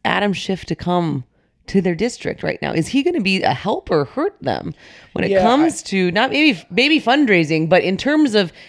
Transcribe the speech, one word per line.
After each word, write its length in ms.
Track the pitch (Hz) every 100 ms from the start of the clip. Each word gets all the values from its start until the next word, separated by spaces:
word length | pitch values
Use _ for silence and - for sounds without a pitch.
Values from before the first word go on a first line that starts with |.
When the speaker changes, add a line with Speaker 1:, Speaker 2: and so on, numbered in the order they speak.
Speaker 1:
Adam 300 | - 180 202
Schiff 320 | 180 - 190 -
to 100 | 160
come 480 | 175 180 170 143 - _ _ _ -
to 140 | 196
their 140 | 180
district 480 | 165 233 - - -
right 180 | - -
now? 120 | -
Is 160 | 160 160
he 140 | 269
gonna 180 | 302 359
be 220 | 190 190
a 100 | -
help 380 | 127 190 320 -
or 140 | 160
hurt 320 | 139 - 370 -
them 340 | 127 82 - - - - -
when 120 | -
it 60 | 185
Speaker 2:
Yeah, 120 | 190
Speaker 1:
comes 380 | 214 262 330 -
Speaker 2:
I 60 | -
Speaker 1:
to, 240 | 196 180
not 180 | 185 254
maybe, 300 | 285 311 185 -
maybe 300 | 180 277 311
fundraising, 680 | 226 269 269 185 156 156 160
but 140 | 180
in 140 | 175 190
terms 380 | 262 311 294
of 180 | 208 175 -